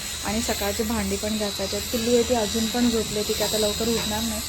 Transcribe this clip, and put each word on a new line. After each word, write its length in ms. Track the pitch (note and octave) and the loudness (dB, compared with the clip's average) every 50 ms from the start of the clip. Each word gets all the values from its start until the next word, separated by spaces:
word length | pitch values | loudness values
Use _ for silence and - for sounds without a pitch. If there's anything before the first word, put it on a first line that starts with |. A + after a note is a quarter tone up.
| - - - - - | -8 -8 -8 -6 -4
आणि 160 | G3+ G#3 A3+ | -2 -2 0
सकाळची 420 | A#3+ A#3+ G#3+ - G3+ G3+ G3+ A3 A3 | 0 0 0 0 0 -2 0 0 0
भांडी 320 | G#3+ A#3 G#3+ G3 F#3+ G3 | 0 0 0 0 0 -2
पण 220 | G3 G#3+ G#3+ G#3+ | -2 -2 -2 -2
घासायची 380 | G#3+ G#3+ G3+ G3 - G3 F#3+ G#3 | 0 -2 -2 -2 -2 -4 -2 -2
आहेत. 160 | G3+ - - | -4 -4 -2
पिल्लू 220 | B3+ A3+ A3+ A#3+ B3 | -2 0 2 4 4
आहे 100 | A#3 A#3 | 4 4
ती 100 | B3 B3 | 4 2
अजून 320 | A3+ G#3 G3 G#3 A3+ A3 | 2 2 0 0 0 0
पण 240 | G#3+ - A#3+ A#3+ A#3+ | 0 2 2 2 4
झोपली, 320 | A3+ A3 G3+ - G#3 G#3 | 4 2 0 0 -2 -2
ती 120 | G#3 - G#3 | 0 0 0
काय 140 | G#3+ G#3 | 0 0
आता 100 | G3+ G#3+ | 0 2
लवकर 300 | G#3+ G#3+ G#3 G#3 - A#3 | 2 2 0 0 0 0
उठणार 360 | A#3 A3+ G#3 - G#3+ G#3 A3 A3+ | 0 0 0 0 -2 -2 -2 -2
नाही, 180 | A3+ G#3+ A3 - | -2 -4 -4 -6